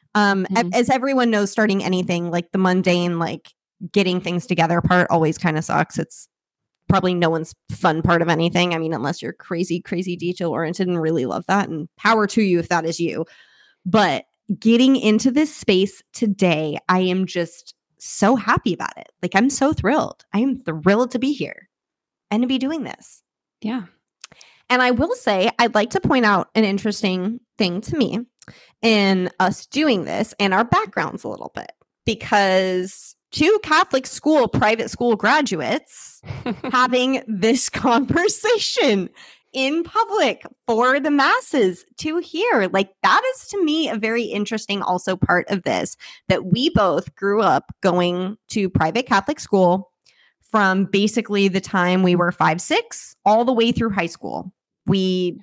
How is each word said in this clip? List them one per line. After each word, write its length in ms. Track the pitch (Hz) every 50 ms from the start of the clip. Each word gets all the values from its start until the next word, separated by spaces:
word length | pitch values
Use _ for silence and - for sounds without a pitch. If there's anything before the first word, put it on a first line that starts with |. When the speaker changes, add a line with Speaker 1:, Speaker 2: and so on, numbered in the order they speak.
| _ _ -
Speaker 1:
Um, 300 | 208 208 202 196 190 185
a-, 20 | 180 196
Speaker 2:
Mm-hmm. 200 | 226 175 175 190
Speaker 1:
as 140 | 247 240 -
everyone 400 | 262 262 247 277 269 254 240 233
knows, 200 | 220 208 202 196
starting 320 | - 233 214 196 190 196 -
anything, 460 | 165 185 180 175 170 175 170 175 170
like, 220 | 170 175 175 _
the 60 | - 190
mundane, 600 | 185 185 180 185 175 185 180 175 175 175 170 170
like, 340 | 170 - 147 - - - _ _ _ _ _ - 190 -
getting 280 | - 202 190 180 180 180
things 260 | - 170 175 175 -
together 340 | - 180 170 165 160 170 170
part 240 | - - 180 180 175 -
always 280 | - 165 160 156 156 -
kinda 240 | 185 165 156 156
sucks. 360 | 160 - - 151 160 - - -
It's 300 | - - - - - - _ _ _ _ _ _ _ _ _ _ _ -
probably 260 | 196 190 180 180 180
no 160 | 175 175 160
one's 240 | 165 160 165 - - _ _ -
fun 320 | - - - 170 156 160
part 180 | 160 180 170 165
of 80 | 165 165
anything. 460 | 160 165 165 170 - 175 175 175 170
I 40 | 160
mean, 140 | 160 160
unless 300 | 165 113 127 143 175 -
you're 100 | - -
crazy, 480 | - - - - 185 165 190 - 170 175
crazy 360 | - - 202 175 185 190 175
detail 340 | 160 165 175 180 - 175 180
oriented 380 | 117 135 165 156 175 - 190 180
and 120 | 175 165
really 240 | 160 160 165 147 131
love 200 | 113 80 92 -
that, 220 | - 185 202 - -
and 200 | 160 151 160 - _
power 300 | - - 208 226 220 208
to 160 | 202 - 226
you 160 | 214 190 175 170
if 100 | 160 -
that 160 | 175 165 160
is 140 | 165 165 -
you. 260 | 170 - 78 143 165 - - - - _ _ _ _ _ _ _ -
But 380 | 185 170 220 196 165 135 - - _ _ _ _ - 190 -
getting 380 | - 226 233 240 262 262 269
into 340 | - - 214 214 208 - 262
this 240 | 240 294 311 302 -
space 480 | - - - 190 185 196 196 - - - _
today, 640 | - - 240 208 190 - 190 175 160 156 156 151 147 - - -
I 100 | 180 185
am 240 | 185 185 180 185 190
just 480 | 175 - 175 170 170 - - - - - _ _ _ _ -
so 360 | - - - - 202 208 269
happy 400 | 233 - 214 190 - - 202 170
about 240 | - - - - -
it. 100 | - - _ _
Like, 140 | - 175 -
I'm 120 | 196 240 277
so 240 | - - 269 294
thrilled. 520 | 254 - - 190 294 - - - - _ _ _ -
I 60 | 202
am 160 | 247 277 254 262
thrilled 540 | - 170 160 156 147 185 202 226 254 247
to 80 | - 233
be 120 | 254 277
here 360 | 285 - 151 - - - - _ _ _ _ _ _ _ _ _ _ _ _ -
and 120 | 208 226
to 60 | 247 247
be 100 | 269 247
doing 240 | 262 277 330 311
this. 400 | 214 117 - - - - - - _ _ _ _ _ _ _ _
Speaker 2:
Yeah. 220 | - 208 254 247 180 - _ _ _ _ _ _ - - _ - - _ _ _ _ -
Speaker 1:
And 140 | 247 254
I 80 | 254 247
will 240 | 247 220 294 359 494
say, 340 | - - 240 202 185 190 233 - -
I'd 160 | 240 226 -
like 140 | 214 214 247
to 100 | - 370
point 240 | - - 302 262 233
out 220 | 208 202 - - - -
an 80 | 220 220
interesting 760 | 196 196 196 - 214 202 - - 190 185 180 180 208 233 - _ _ _
thing 240 | - 208 175 175 190
to 140 | - - 339
me 220 | 302 233 - - 226 240 - _ - - - - - - _ _ _
in 480 | - 226 220 208 196 196 190 185 180 - - -
us 260 | 185 185 208 - -
doing 380 | - - 269 311 294 226 185 156
this 300 | - 87 - 226 - - -
and 120 | 202 190
our 120 | 190 196 233
backgrounds 580 | 240 - 381 427 196 - 202 156 - - -
a 60 | - 113
little 240 | 98 - - - -
bit, 160 | - - - - _ _ _ _ _ -
because 1080 | 226 214 220 - - 226 208 196 190 185 190 190 190 185 185 180 190 - - - - - _ _ _
two 300 | - - 302 370 440 415
Catholic 440 | - - 302 330 370 - - 269 262 -
school, 400 | - - - 294 311 294 233 -
private 420 | - - - 214 226 220 - 220
school 240 | - - 240 240 220
graduates 1080 | 196 202 220 277 311 285 - 190 156 127 113 233 311 - - - - - - - - - - - - -
Speaker 2:
<laughs> 280 | 247 202 - - 254
Speaker 1:
having 500 | 262 247 254 254 254 254 254 262 269 - - 220
this 400 | 220 185 202 220 277 240 - -
<laughs> 20 |
conversation, 1400 | - - - 262 - - 262 - - 339 359 415 - - - 427 480 403 - - - 254 302 254 208 196 175 - _ - - - - _ _ _
in 300 | - 262 262 269 302 330
public 640 | 339 - - 427 453 415 392 427 311 233 - - - - _ _ _
for 340 | - 226 220 247 254 262 285
the 100 | 269 302
masses 720 | 294 277 269 320 427 508 508 - 320 269 202 185 175 - - _ _ -
to 200 | - 311 311 349
hear. 500 | 339 - - 320 440 480 370 233 190 180
Like, 180 | 190 196 196 - _ _
that 200 | - 190 233 440 494 523 523
is, 140 | - - -
to 140 | 415 403 349
me, 240 | 302 302 320 311 269
a 80 | 226
very 260 | 214 220 220 233 240 226
interesting 580 | - - 208 208 - 226 214 - - 202 196
also 340 | - - 180 180 - 190 185
part 320 | - - - 175 180 - -
of 120 | 202 185 -
this, 320 | - 104 90 - - - - - - - - _ -
that 180 | 185 - -
we 240 | 185 180 240 269 349
both 440 | - 226 202 180 143 - - - -
grew 260 | - 196 202 202 220
up 300 | 208 180 131 139 - - - _
going 560 | - 185 175 180 175 175 175 180 185 190 214 - _ -
to 220 | - 220 190 185
private 360 | - 170 165 160 175 233 254
Catholic 340 | - 214 196 - - 302 -
school 500 | - - - 190 185 175 180 190 196 - _ _ _ _ _ _ _ _ _ _
from 440 | _ _ - 214 196 190 185 190 196
basically 640 | 196 202 196 208 214 - 233 208 - 208 202 196 196
the 120 | 180 190
time 420 | - - - 185 175 180 180 185
we 120 | 185 180 175
were 160 | 170 175 175
five, 280 | - - 165 160 160 180
six, 540 | - - 311 453 466 - - - - - - _ -
all 200 | 202 214 226 240
the 80 | 262
way 200 | 254 233 233 233
through 180 | - - 233 226
high 160 | 196 196 170
school. 460 | 165 - - - 92 - - - 185 - _ _ _ _ _ -
We, 520 | - 190 190 185 185 185 180 180 175 - -